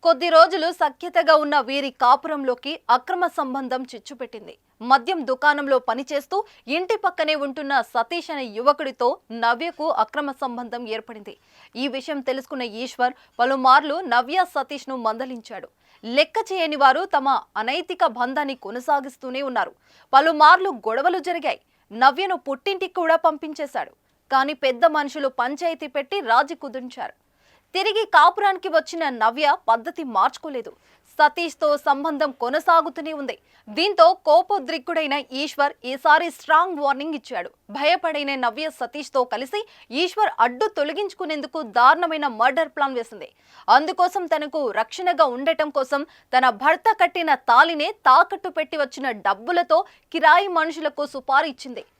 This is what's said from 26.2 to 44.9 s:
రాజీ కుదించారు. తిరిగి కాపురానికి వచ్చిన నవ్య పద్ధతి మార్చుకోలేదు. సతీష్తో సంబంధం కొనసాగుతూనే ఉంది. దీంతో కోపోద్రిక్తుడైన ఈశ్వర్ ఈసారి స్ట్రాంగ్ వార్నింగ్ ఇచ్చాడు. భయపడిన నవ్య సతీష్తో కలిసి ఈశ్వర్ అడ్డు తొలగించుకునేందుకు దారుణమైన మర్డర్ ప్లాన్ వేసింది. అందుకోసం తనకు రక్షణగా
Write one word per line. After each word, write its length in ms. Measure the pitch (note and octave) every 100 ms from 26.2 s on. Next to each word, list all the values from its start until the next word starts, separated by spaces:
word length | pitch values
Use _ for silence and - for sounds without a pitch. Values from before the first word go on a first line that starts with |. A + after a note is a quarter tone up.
రాజీ 340 | B3+ A#3 C#4+
కుదించారు. 580 | D#4+ C#4+ B3+ B3 B3+ - _ _ _ _ _ _
తిరిగి 300 | F#4 G4 G#4
కాపురానికి 640 | G#4+ - E4 F4+ G4+ F#4+ F#4+
వచ్చిన 400 | D#4+ D#4 E4+ D4+
నవ్య 480 | A#3+ A3 A#3+ D4 F4+ -
పద్ధతి 360 | A#3 B3 E4+
మార్చుకోలేదు. 680 | C#4+ G#3 A3 - D#4 C4+ G#3+ - _ _ _
సతీష్తో 680 | - D4 D4 E4+ - D4+ D4
సంబంధం 540 | D4+ C#4 D#4 C#4+ D4
కొనసాగుతూనే 840 | - A#3+ D4 E4+ E4 D#4 D#4 D#4
ఉంది. 260 | D4+ C4+ - _ _ -
దీంతో 500 | G#3+ F#4 G4 E4 F#4 -
కోపోద్రిక్తుడైన 960 | D#4 F4+ G4+ C4 D#4+ B3+ E4 D4+ C#4+ -
ఈశ్వర్ 400 | C4 D4 - C#4+ -
ఈసారి 460 | B3 C4+ D#4 D#4 E4+
స్ట్రాంగ్ 480 | - - D#4+ F#4 D#4+
వార్నింగ్ 360 | C#4+ C4+ D4+
ఇచ్చాడు. 360 | D4 - F#3 F3 _ _
భయపడిన 640 | G#3 D4 F4 E4+ D4 C#4
నవ్య 360 | C4+ A#3+ A3 D#4
సతీష్తో 540 | - A#3+ D4 C#4 C#4
కలిసి 420 | B3 A3 C4 G#4 A4 _ _
ఈశ్వర్ 400 | B3+ F4 - G#4 -
అడ్డు 260 | A#3+ B3 G#4+ G#4
తొలగించుకునేందుకు 840 | D4 D#4 G4+ - F4 D4+ C#4+ D#4+
దారుణమైన 640 | B3 A3 B3 D#4+ F4 D#4 C#4+
మర్డర్ 420 | A3 B3 C#4+ D#4+
ప్లాన్ 260 | - C#4
వేసింది. 380 | B3+ A3+ G#3 D#3 _ _ - -
అందుకోసం 580 | B3 D#4+ - F4+ G4+ F4
తనకు 440 | D#4 D4+ D#4+ C4
రక్షణగా 540 | G3+ -